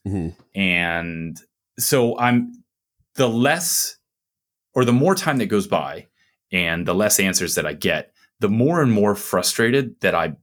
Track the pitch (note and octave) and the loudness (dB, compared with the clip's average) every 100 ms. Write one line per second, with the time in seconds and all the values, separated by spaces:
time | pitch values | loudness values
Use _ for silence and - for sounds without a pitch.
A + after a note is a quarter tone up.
0 | G2+ G2 D#2+ - _ F#2+ F#2+ F2 F2 E2+ | -6 -6 -6 -8 _ -2 0 0 0 -4
1 | E2+ E2 E2 D2+ - _ _ - - C#3 | -6 -8 -10 -12 -20 _ _ -8 0 2
2 | A#2+ A#2 A#2+ A#2+ A#2+ - _ _ _ _ | 2 0 2 2 0 -8 _ _ _ _
3 | _ - B2+ A#2 C3 E3 - - - - | _ -2 0 2 0 0 -2 -2 -4 -8
4 | _ _ _ _ _ _ _ - A#2+ B2 | _ _ _ _ _ _ _ 0 4 4
5 | E3 F#3+ E3 C#3 G2+ G#2 F#2 E2+ C#2 D#2 | 4 2 0 -2 0 0 0 -2 -4 -10
6 | - _ _ _ _ F#2 E2+ E2 F2 F2+ | -16 _ _ _ _ -4 -2 -2 -2 0
7 | G#2 - F#2+ F2+ E2+ F2 D#2 D2 F#2 D#2 | 2 2 0 0 -2 -4 -4 -4 -2 -2
8 | - _ _ - G#2 A2 C3 E3+ C3+ G#2+ | -6 _ _ -4 -2 2 2 2 2 4
9 | G#2 G2 - F#2 - - A2+ C3+ B2+ - | 2 0 -2 -2 0 0 2 2 -2 -2
10 | G2 E2+ E2 D2 | 0 0 -2 -6